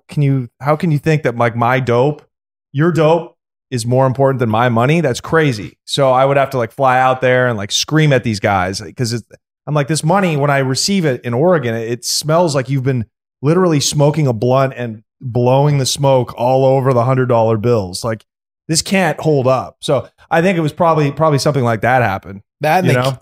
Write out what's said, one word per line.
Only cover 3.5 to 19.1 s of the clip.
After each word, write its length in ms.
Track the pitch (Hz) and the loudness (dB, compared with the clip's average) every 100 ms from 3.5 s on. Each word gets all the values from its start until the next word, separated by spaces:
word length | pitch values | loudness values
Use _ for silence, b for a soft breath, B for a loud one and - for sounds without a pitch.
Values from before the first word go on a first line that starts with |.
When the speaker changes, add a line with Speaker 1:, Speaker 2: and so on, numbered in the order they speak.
| _ _ | _ _
Speaker 1:
is 140 | 127 | -6
more 220 | 117 127 131 | 0 2 2
important 320 | 127 135 131 | 2 0 2
than 100 | 120 | 0
my 200 | 110 123 | 0 0
money? 320 | 113 127 165 | 2 2 2
That's 200 | 143 120 | 0 -4
crazy. 560 | - 160 156 107 85 - | -2 0 0 -2 -8 -18
So 280 | - - 135 | -8 -2 2
I 120 | 127 | 2
would 120 | 135 139 | 2 2
have 140 | 135 | 0
to, 80 | 131 | -2
like, 140 | 117 | -6
fly 260 | - 135 127 | -2 0 2
out 220 | 131 127 | 2 2
there 260 | 127 127 127 | 2 2 0
and, 100 | 110 | -2
like, 140 | 101 | -4
scream 400 | - - 151 151 | -6 -2 2 2
at 120 | 131 | 2
these 160 | 117 104 | 0 -2
guys 400 | 107 98 92 98 87 - | 0 0 -2 -6 -10 -6
'cause 160 | 120 | -6
it, 100 | 120 - - _ _ | -6 -10 -20 _ _
I'm 100 | - | -6
like, 120 | 147 143 | -4 -2
"This 160 | 156 | -2
money, 340 | 156 190 185 147 | 0 0 0 0
when 140 | 143 | 0
I 80 | 139 | 0
receive 460 | 131 131 - 202 | 0 -2 -2 0
it 200 | 160 123 | 0 -2
in 80 | 123 | -4
Oregon, 380 | 120 170 175 120 113 | 0 2 2 0 -4
it, 120 | 113 | -6
it 160 | 120 | -6
smells 480 | - - 147 160 175 139 | -6 -6 0 0 0 -2
like 120 | 120 | -2
you've 140 | 139 | -2
been 240 | 127 127 107 _ _ _ | -2 -2 -6 _ _ _
literally 360 | 135 170 180 151 | 0 2 2 0
smoking 480 | - 151 143 151 143 | 0 2 2 2 0
a 60 | |
blunt 400 | 113 123 131 135 117 | 0 0 2 0 -2
and 280 | 120 110 _ _ | -10 -10 _ _
blowing 580 | 131 117 123 135 147 143 | -6 0 2 2 2 0
the 80 | 127 | -2
smoke 480 | - 139 131 120 - | -2 2 2 0 -4
all 280 | 120 131 | 0 2
over 280 | 135 135 131 | 2 2 2
the 120 | 123 | 2
hundred 220 | 117 131 123 | 2 0 2
dollar 300 | 117 113 110 | 2 2 0
bills. 460 | 117 117 92 92 | 0 0 -2 -8
Like, 220 | 120 110 - _ _ _ - | -8 -8 -12 _ _ _ -6
this 160 | 156 | -6
can't 380 | - 196 175 | -2 0 0